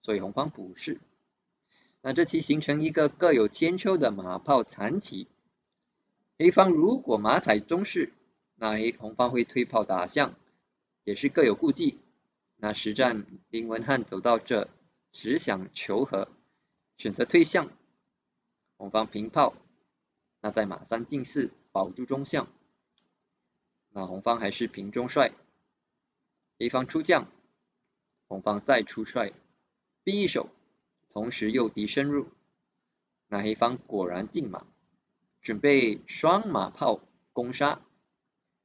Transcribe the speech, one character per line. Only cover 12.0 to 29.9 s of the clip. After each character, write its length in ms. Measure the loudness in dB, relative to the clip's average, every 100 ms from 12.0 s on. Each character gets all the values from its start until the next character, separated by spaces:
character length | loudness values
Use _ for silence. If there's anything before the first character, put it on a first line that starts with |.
| _ _ _ _ _ _
那 160 | -6
实 200 | -4 -6
战 340 | 0 2 0 -8 -16 _
林 180 | -8 -6
文 160 | -6
翰 200 | -2 -2
走 160 | -2 -2
到 180 | 2 2
这， 300 | 2 -2 -2 -10 _ _ _
只 260 | -12 -4 -4
想 300 | -2 -4 -6
求 300 | -12 -4 -2
和， 240 | -2 -4 -6 _ _ _ _ _ _ _
选 160 | -8
择 120 | -2
退 180 | 4 4
象。 240 | 4 2 -4 -12 _ _ _ _ _ _ _ _ _ _
红 140 | -4
方 160 | -4 -2
平 220 | -6 -4
炮， 240 | 2 2 0 _ _ _ _ _ _ _ _
那 100 | -6
在 140 | -2
马 200 | -2 -4
三 220 | -8 -8 -6
进 180 | -8
四， 260 | -6 -4 -4 -6 _
保 180 | -4 -4
住 160 | -4 -6
中 180 | -6
象。 220 | -4 -4 -6 _ _ _ _ _ _ _ _ _ _ _ _ _ _
那 160 | -12 -10
红 160 | -6
方 160 | -2 -2
还 120 | -2
是 160 | -4 -6
平 240 | -6 -10
中 180 | -6 -4
帅， 240 | 0 0 -2 _ _ _ _ _ _ _ _ _ _ _ _
黑 100 | -2
方 180 | -2 -2
出 160 | -4
将， 240 | 2 2 2 _ _ _ _ _ _ _ _ _ _
红 120 | -8
方 180 | -4 -4
再 220 | 2 0
出 220 | 0 -8
帅， 280 | -8 -6 -6 -8 _ _ _ _ _